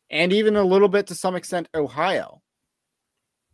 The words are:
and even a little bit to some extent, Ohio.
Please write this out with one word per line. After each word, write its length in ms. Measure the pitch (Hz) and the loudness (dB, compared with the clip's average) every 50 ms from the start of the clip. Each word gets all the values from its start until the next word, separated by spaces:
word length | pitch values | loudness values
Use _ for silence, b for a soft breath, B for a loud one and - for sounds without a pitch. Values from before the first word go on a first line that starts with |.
| _ - | _ -8
and 240 | - 151 170 180 196 | -2 0 0 2 2
even 240 | 214 214 214 214 208 | 2 2 2 2 2
a 60 | 196 | 2
little 260 | 180 185 196 202 196 | 4 4 4 4 4
bit 180 | 185 202 196 - | 2 0 -2 -4
to 80 | 180 | -8
some 200 | - - 185 185 180 | -6 -4 -4 -4 -4
extent, 320 | - - 185 175 165 - - | -8 -6 -6 -6 -6 -4 -4
Ohio. 680 | 160 147 127 117 147 165 190 180 120 82 - - _ _ _ _ _ _ _ _ _ _ _ _ _ _ _ _ _ _ _ _ _ _ _ | -4 -4 -4 -4 -4 -4 -2 -2 -4 -6 -8 -16 _ _ _ _ _ _ _ _ _ _ _ _ _ _ _ _ _ _ _ _ _ _ _